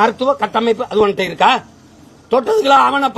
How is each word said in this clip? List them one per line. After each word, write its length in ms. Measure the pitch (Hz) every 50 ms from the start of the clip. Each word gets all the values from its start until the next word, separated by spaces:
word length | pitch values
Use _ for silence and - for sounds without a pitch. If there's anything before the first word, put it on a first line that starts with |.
மருத்துவ 340 | 208 233 220 - 254 269 277
கட்டமைப்பு, 500 | 277 - 202 - 226 226 233 226 - 254 -
அது 140 | 185 208 214
உன்கிட்ட 220 | 202 196 - 190 180
இருக்கா? 200 | 170 - 185 214 262 - - - - - - - - - - - - - - -
தொட்டதுக்கெல்லாம் 560 | 220 262 - - 440 440 415 269 285 277 247
அவனை 220 | 247 269 277 277 262 247